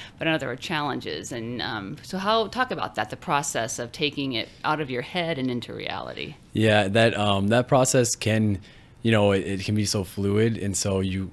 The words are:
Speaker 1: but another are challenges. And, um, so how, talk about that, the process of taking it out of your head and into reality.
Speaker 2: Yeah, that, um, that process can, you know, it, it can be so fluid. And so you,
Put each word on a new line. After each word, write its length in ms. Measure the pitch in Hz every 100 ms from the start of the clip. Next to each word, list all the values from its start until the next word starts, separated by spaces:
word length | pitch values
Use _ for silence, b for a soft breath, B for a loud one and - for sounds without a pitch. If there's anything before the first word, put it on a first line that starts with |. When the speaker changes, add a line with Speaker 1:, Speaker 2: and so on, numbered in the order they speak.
| B -
Speaker 1:
but 100 | 156
another 240 | 160 -
are 60 | 123
challenges. 760 | - 156 147 127 98 78 -
And, 280 | 123 113 120
um, 360 | 90 110 95 147
so 140 | - 190
how, 300 | 196 226 214
talk 240 | 240 254
about 240 | 202 - -
that, 140 | 110
the 80 | -
process 640 | - 143 151 123 113 -
of 140 | 117
taking 400 | - 147 143 135
it 160 | 117 - - 143
out 160 | 151
of 80 | 143
your 120 | 123
head 360 | 135 180 165 165
and 120 | 131
into 240 | 120 113
reality. 600 | 113 - 92 64 - 76 - -
Speaker 2:
Yeah, 380 | - 110 107 98
that, 280 | 110 113 92
um, 300 | 104 98 101
that 200 | 117 -
process 460 | 139 127 131 117 -
can, 440 | 113 110 107 95 B B B B
you 120 | 113
know, 180 | 110 101
it, 160 | 98 78
it 160 | 95
can 120 | 95 107
be 100 | 101
so 180 | 104
fluid. 540 | 92 - 101 104 113 110
And 180 | 101 92
so 240 | 101 95
you, 320 | 95 95 92